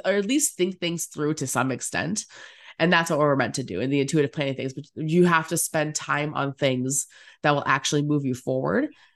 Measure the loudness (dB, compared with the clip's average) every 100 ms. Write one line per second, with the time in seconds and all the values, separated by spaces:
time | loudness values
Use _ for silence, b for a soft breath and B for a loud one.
0 | 0 0 0 0 0 0 -2 -2 -4 -4
1 | -6 -4 -2 -2 -2 0 0 -2 -4 -4
2 | -2 -4 -6 B B B B -2 2 4
3 | 2 2 2 2 0 -4 -6 -4 0 0
4 | 2 2 0 -2 -4 -4 -6 -8 -12 -8
5 | 0 4 6 4 2 -2 -2 -2 -2 -4
6 | -4 -2 -2 -2 -4 0 0 0 -2 -4
7 | -6 B B B 2 2 2 0 2 0
8 | 2 2 0 -2 -2 -2 0 0 0 b
9 | b